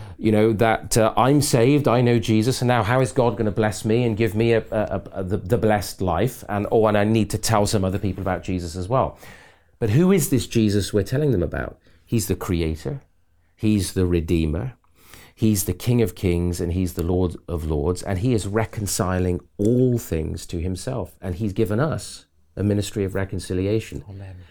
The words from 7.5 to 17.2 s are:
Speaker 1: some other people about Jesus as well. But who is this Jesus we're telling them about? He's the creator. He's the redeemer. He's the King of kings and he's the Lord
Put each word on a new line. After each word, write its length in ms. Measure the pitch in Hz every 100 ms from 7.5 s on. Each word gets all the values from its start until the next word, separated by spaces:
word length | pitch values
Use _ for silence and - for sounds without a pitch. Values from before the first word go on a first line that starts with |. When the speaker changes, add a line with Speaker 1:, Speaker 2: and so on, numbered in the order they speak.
| 107 104
Speaker 1:
some 160 | 107
other 160 | 95 101
people 220 | 101 92
about 220 | 92 87
Jesus 340 | - 92 85 90
as 140 | 90
well. 280 | 131 82 - - - - _ _ -
But 100 | 113
who 240 | 120 180
is 160 | 196 135
this 180 | 127 -
Jesus 460 | 117 107 101 95
we're 100 | 104
telling 280 | 95 131 151
them 120 | 101
about? 360 | 80 73 62 - _ _
He's 240 | _ 117 -
the 80 | 92
creator. 640 | - 85 80 78 - 139 - _ _ _ _ _
He's 380 | 110 104 90
the 100 | 95
redeemer. 720 | 90 87 82 85 80 85 131 - _ _ - - -
He's 300 | - 110 101
the 80 | -
King 300 | 90 - 120
of 120 | 104
kings 460 | - 95 87 87 87
and 140 | 85
he's 180 | 87 90
the 100 | -
Lord 340 | 85 90